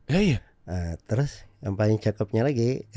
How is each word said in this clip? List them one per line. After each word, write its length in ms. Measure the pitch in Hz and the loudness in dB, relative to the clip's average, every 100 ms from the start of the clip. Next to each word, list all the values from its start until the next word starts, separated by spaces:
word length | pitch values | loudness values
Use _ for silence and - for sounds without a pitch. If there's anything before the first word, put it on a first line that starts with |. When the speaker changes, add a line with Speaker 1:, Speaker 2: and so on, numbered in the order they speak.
| - | -2
Speaker 1:
Iya, 140 | 160 | 2
iya. 200 | 208 120 - _ - | 2 2 -4 _ -8
Speaker 2:
Nah, 320 | 90 85 82 | -6 -4 -6
terus 460 | - 107 139 - - - | -4 -2 -2 -6 -20 -12
yang 160 | - 98 | -6 0
paling 220 | 107 107 | 2 2
cakepnya 440 | - 101 104 110 | 0 -2 -2 0
lagi, 460 | 127 131 117 131 - | 0 2 0 -2 -4